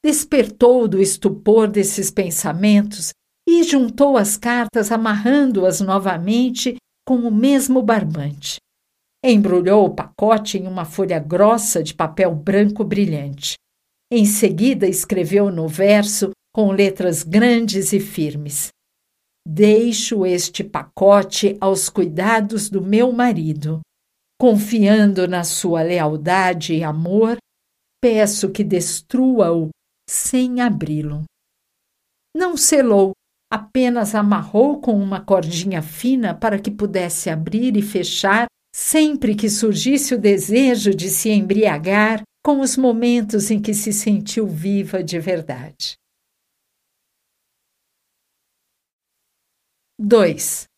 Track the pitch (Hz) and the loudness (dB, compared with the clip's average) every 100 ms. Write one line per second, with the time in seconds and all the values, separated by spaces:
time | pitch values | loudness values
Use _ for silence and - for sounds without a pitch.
0 | 302 294 - 285 226 - 240 254 226 190 | 0 -2 0 0 0 4 4 4 2 2
1 | 190 - 196 202 - 220 214 208 196 - | 0 0 -2 -2 2 4 4 0 -2 -2
2 | 196 - 180 165 175 160 208 208 208 208 | -4 -4 -4 -4 -4 0 4 4 2 -6
3 | 165 - _ _ - 339 330 277 240 - | -12 -12 _ _ 2 2 4 2 0 2
4 | 285 269 208 - 240 240 226 240 208 226 | 2 4 0 -2 -2 -2 -2 -2 -2 -2
5 | 226 208 214 285 269 202 185 180 190 190 | -2 -2 2 2 2 2 0 0 0 0
6 | 190 170 170 233 254 254 254 247 _ _ | 0 -4 0 0 0 -2 -4 -6 _ _
7 | - 254 233 214 262 277 262 254 214 226 | -2 -2 2 2 4 2 2 0 2 0
8 | 156 156 143 143 - - _ _ _ _ | 0 -4 -6 -8 -12 -14 _ _ _ _
9 | _ _ 262 220 196 180 175 208 190 - | _ _ 2 4 4 2 4 4 2 -2
10 | - - 208 220 214 190 185 185 165 - | -12 -2 0 0 0 -8 -6 -8 -8 -4
11 | 190 170 147 180 208 233 214 175 156 - | -2 -2 -4 2 4 4 0 -2 -4 -4
12 | 160 156 185 160 170 202 208 208 196 202 | -6 0 0 0 0 2 2 0 -4 0
13 | 196 151 143 139 143 - _ _ _ _ | 0 -2 -8 -10 -10 -12 _ _ _ _
14 | _ 240 208 208 208 160 240 233 196 175 | _ 2 2 4 0 2 0 2 0 -2
15 | - 190 160 196 202 175 160 156 196 208 | -4 -4 0 2 0 -2 -6 0 4 4
16 | 208 - 196 - _ - 208 196 196 190 | 2 -2 -4 -6 _ 0 0 4 0 2
17 | 180 165 160 196 240 240 226 196 196 196 | -2 -2 0 2 4 2 0 -2 0 -2
18 | 190 - 151 143 147 143 - _ _ _ | -2 -4 -4 -4 -8 -8 -10 _ _ _
19 | _ _ _ _ - 156 208 214 240 214 | _ _ _ _ -10 2 6 6 2 -2
20 | - 220 185 180 175 - 202 151 131 - | -4 -2 0 -2 -4 -8 -8 -8 -10 2
21 | 196 202 196 - 202 202 190 190 - - | 6 6 4 0 -2 0 -2 0 -2 -2
22 | 175 151 190 226 202 220 208 196 180 214 | -2 -2 0 0 -2 -4 -4 -6 0 2
23 | 247 247 247 202 160 151 151 160 - _ | 2 2 0 0 -4 -4 -6 -8 -10 _
24 | _ _ _ _ 247 208 208 233 202 214 | _ _ _ _ 2 4 0 2 4 6
25 | 208 190 180 180 170 - 185 170 165 180 | 4 2 -2 -2 -4 -4 -2 0 0 0
26 | 156 156 151 185 185 175 156 160 160 156 | 0 -2 -2 0 0 -2 -4 -4 -4 -4
27 | 170 202 226 240 _ _ _ _ _ _ | -2 2 2 0 _ _ _ _ _ _
28 | 247 220 208 208 190 - 202 180 - - | 0 2 0 0 -4 -2 -2 -2 -4 -8
29 | - 254 262 247 175 170 156 - _ _ | -6 0 2 2 2 0 -4 -10 _ _
30 | - - - 254 254 247 240 208 151 151 | -10 -6 -2 -2 -2 -2 -2 -2 -4 -6
31 | 151 147 156 _ _ _ _ _ _ _ | -6 -8 -12 _ _ _ _ _ _ _
32 | _ _ _ 311 359 320 - 302 254 202 | _ _ _ -4 -4 0 2 4 4 4
33 | 190 190 _ _ _ 220 208 254 254 240 | 2 0 _ _ _ -10 -4 0 0 0
34 | 208 214 208 190 160 208 269 294 269 208 | -2 0 0 0 0 2 2 2 -2 -2
35 | 196 190 - 190 160 170 185 180 156 - | -2 -6 0 0 0 -6 -4 -6 -8 -6
36 | 240 262 214 170 226 202 202 208 208 190 | -2 0 -2 -2 -4 -2 -6 -4 -4 -2
37 | 175 165 - 160 160 214 254 208 202 196 | -4 -6 -6 -6 -4 -2 0 0 -2 -4
38 | 180 - 196 208 240 _ _ - - 311 | -4 -4 0 0 0 _ _ -8 -2 2
39 | 311 285 220 208 220 208 220 180 247 277 | 2 0 -2 -2 -2 0 0 0 0 0
40 | 285 240 208 196 - 226 269 233 208 190 | 0 0 2 2 2 2 2 2 0 -2
41 | 180 - 214 208 190 202 214 151 165 202 | -2 -4 0 0 0 2 2 0 0 2
42 | 214 220 214 _ - 285 262 262 262 226 | 2 -2 -8 _ 0 0 0 0 0 2
43 | 240 240 208 214 202 214 208 208 220 208 | 0 0 0 -2 0 -2 -2 -4 -4 -4
44 | - 202 208 - 208 156 185 202 196 190 | -2 -2 -2 -4 -4 -4 -2 -2 -2 -6
45 | 160 170 160 175 156 127 143 _ - - | -6 -6 -4 -6 -6 -12 -14 _ -14 -14
46 | _ _ _ _ _ _ _ _ _ _ | _ _ _ _ _ _ _ _ _ _
47 | _ _ _ _ _ _ _ _ _ _ | _ _ _ _ _ _ _ _ _ _
48 | _ _ _ _ _ _ _ _ _ _ | _ _ _ _ _ _ _ _ _ _
49 | _ _ _ _ _ _ _ _ _ _ | _ _ _ _ _ _ _ _ _ _
50 | 208 226 180 - - - - | 2 4 4 0 -8 -8 -12